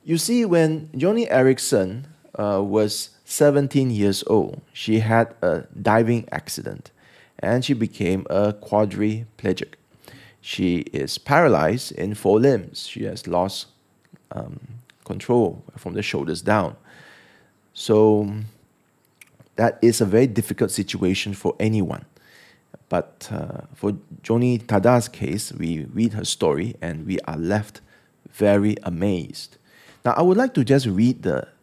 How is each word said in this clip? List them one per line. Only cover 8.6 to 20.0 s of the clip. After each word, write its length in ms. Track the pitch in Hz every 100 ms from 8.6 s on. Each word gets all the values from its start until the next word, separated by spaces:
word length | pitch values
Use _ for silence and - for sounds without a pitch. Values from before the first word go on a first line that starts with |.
| - 107 104 98 107 110 117 - 98 - - - _ _ - - - _
She 380 | - - 92 87 -
is 240 | 71 67 -
paralyzed 760 | - 143 165 85 78 123 -
in 200 | - 92
four 260 | 104 95 107
limbs. 480 | 135 117 87 - -
She 160 | -
has 240 | 107 95 -
lost, 380 | 87 95 - - _ _ _ _ - _
um, 280 | - - - - 117 _ _
control 600 | - 98 - 120 98 - - -
from 180 | 92
the 80 | 98
shoulders 400 | 101 - 78 -
down. 360 | - 107 85 - _ - - - _ _ _ _ _
So 580 | - - 107 110 107 104 107 110 _ _ _ _ _ _ _ - _ _ -
that 200 | 117 -
is 180 | 117
a 60 | 110